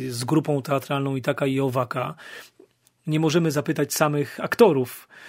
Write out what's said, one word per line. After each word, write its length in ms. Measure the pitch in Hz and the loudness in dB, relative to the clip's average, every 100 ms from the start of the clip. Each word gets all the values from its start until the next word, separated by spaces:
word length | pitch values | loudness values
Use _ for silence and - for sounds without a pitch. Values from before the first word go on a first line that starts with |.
| 127 | -6
z 140 | 117 | -6
grupą 380 | 120 156 151 143 | 0 0 2 -2
teatralną 540 | 127 139 - 143 139 135 | 0 -2 -2 -4 -2 -4
i 60 | |
taka 240 | 135 139 143 | -2 -2 0
i 140 | 135 | 0
owaka. 560 | 139 127 120 131 123 165 - - - _ - _ _ _ - | 0 -2 -4 -4 -6 -8 -16 -20 -20 _ -20 _ _ _ -4
Nie 120 | 156 | 0
możemy 320 | 160 165 160 | 2 2 2
zapytać 420 | 143 143 151 143 | 0 -2 -2 0
samych 460 | - 151 147 135 - | 2 2 2 -4 -6
aktorów 680 | - - 220 135 123 - - - | -2 6 6 6 0 -6 -20 -20